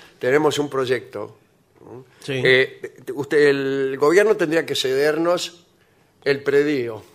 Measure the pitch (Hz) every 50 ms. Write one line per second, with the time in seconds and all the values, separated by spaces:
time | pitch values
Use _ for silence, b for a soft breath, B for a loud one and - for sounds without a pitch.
0 | B B B B - 123 135 151 156 147 - 143 147 143 139 135 131 120 127 113
1 | - - - 104 107 110 110 _ _ _ _ _ _ _ _ _ - - 110 123
2 | 135 _ _ _ - - 131 131 123 131 131 131 135 - - - - - - -
3 | - - 117 139 135 - 160 147 147 143 139 139 135 135 135 139 135 135 135 131
4 | 143 151 170 196 208 220 208 - 175 151 160 165 147 131 139 - - 131 131 135
5 | 147 151 151 160 165 175 180 170 - - - - _ _ _ _ _ _ _ _
6 | _ _ _ _ - 135 139 139 - 143 139 143 143 151 151 135 120 117 110 104
7 | - - _